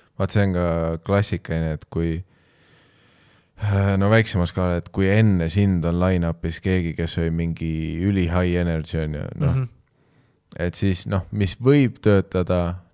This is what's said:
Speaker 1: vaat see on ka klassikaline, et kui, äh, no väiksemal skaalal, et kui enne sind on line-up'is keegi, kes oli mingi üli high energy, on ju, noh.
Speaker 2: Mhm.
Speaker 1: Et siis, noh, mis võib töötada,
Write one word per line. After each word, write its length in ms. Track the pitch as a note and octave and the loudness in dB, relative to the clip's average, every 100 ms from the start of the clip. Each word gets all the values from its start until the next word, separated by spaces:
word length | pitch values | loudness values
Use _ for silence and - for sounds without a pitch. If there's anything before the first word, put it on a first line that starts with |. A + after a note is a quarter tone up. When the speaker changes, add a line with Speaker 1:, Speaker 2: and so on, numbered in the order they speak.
| _ - | _ -4
Speaker 1:
vaat 120 | F#2+ | -2
see 120 | G#2 | 2
on 100 | G2 | 2
ka 120 | F2+ F2 E2+ E2 E2 | 2 0 0 -2 -4
klassikaline, 760 | - G2+ G#2+ F2 - E2 D#2+ | 0 0 0 -4 -4 -4 -2
et 120 | D#2 - | -6 -6
kui, 320 | E2 E2 E2 - _ _ _ _ _ _ _ _ _ _ _ _ - | -4 -2 -4 -8 _ _ _ _ _ _ _ _ _ _ _ _ -6
äh, 380 | G2+ G2 G2 G2 | -2 0 2 2
no 120 | G2+ | 4
väiksemal 380 | A2+ A2 F2+ F2 | 4 2 0 -2
skaalal, 300 | - F2+ F2 | -2 -2 -2
et 80 | - | -4
kui 200 | F#2+ F#2+ | 0 2
enne 380 | G#2+ A2 F#2 E2 | 4 4 4 0
sind 360 | F#2+ G2+ F2+ E2 | 2 2 2 0
on 140 | F2 | 0
line-up'is 600 | F#2 F2+ E2+ E2 F2+ E2 | 2 2 0 -4 -6 -4
keegi, 320 | F#2+ F#2 E2 D#2 | -2 0 -2 -4
kes 220 | E2 - | -4 -2
oli 120 | E2 | -2
mingi 400 | E2 E2 D#2+ E2 D#2+ D#2+ D#2+ G2 | -2 -4 -4 -4 -4 -4 -2 0
üli 220 | G2 E2+ | 2 2
high 260 | F2+ F2+ F2 | 0 0 0
energy, 400 | F2 D#2+ D2+ D#2+ | 0 -2 -4 -4
on 180 | D#2 D2 | -4 -6
ju, 60 | - - | -8 -2
noh. 200 | C#3 C3 | 0 0
Speaker 2:
Mhm. 120 | B2 - _ _ _ _ _ _ _ | -4 -10 _ _ _ _ _ _ _
Speaker 1:
Et 220 | - F2 | -6 -6
siis, 300 | - G2 F2+ - | -2 -2 -2 -2
noh, 220 | F#2+ - | -4 -2
mis 240 | G#2 F#2 - | -2 -2 0
võib 440 | B2 D3 B2+ - | 4 4 2 0
töötada, 800 | G#2+ G2 - F#2 E2+ F2+ F2 F2+ - | 2 2 2 -2 0 0 -2 -6 -12